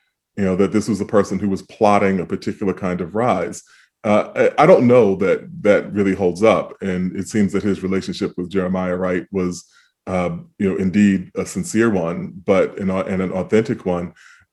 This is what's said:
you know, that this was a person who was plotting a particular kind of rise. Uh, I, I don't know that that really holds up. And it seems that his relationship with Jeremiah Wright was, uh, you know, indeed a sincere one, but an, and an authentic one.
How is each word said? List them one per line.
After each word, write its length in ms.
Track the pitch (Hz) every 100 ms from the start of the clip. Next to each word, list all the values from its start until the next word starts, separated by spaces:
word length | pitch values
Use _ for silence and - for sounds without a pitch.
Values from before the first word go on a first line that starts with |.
| _ _ _ -
you 80 |
know, 120 | 95 90
that 160 | 95
this 160 | 107 104
was 120 | 98
a 40 | 101
person 320 | 104 95 98
who 100 | 101
was 140 | 92
plotting 580 | - - 104 101 98 95
a 60 | 85
particular 480 | 98 107 101 98
kind 260 | 90 92 90
of 140 | 82
rise. 480 | 107 120 92 - 98 - _ _ _
Uh, 460 | 107 104 - 123 117 -
I, 40 |
I 40 | 156
don't 200 | 156 123
know 300 | 123 101 92
that 240 | 95 80 - -
that 300 | 104 95 -
really 220 | 101 95
holds 280 | 92 90 85
up. 380 | 110 87 - -
And 320 | 95 90 92 98
it 120 | 92
seems 240 | 110 95
that 100 | 95
his 200 | 101 90
relationship 500 | 92 95 98 87 92 -
with 140 | 87
Jeremiah 460 | 92 92 92 92 90
Wright 300 | 92 90 -
was, 320 | 98 90 85 - _ _ _ -
uh, 300 | 92 87 85 - -
you 100 | 95
know, 80 | 92
indeed 540 | 95 104 101 95 87 -
a 80 |
sincere 460 | 95 92 82 110 113
one, 420 | 95 82 92 - 98
but 340 | - 95 - -
an, 120 | 95
and 300 | 95 98 95
an 100 | 92
authentic 520 | 92 90 110 110 -
one. 300 | 92 87 87 - - _ _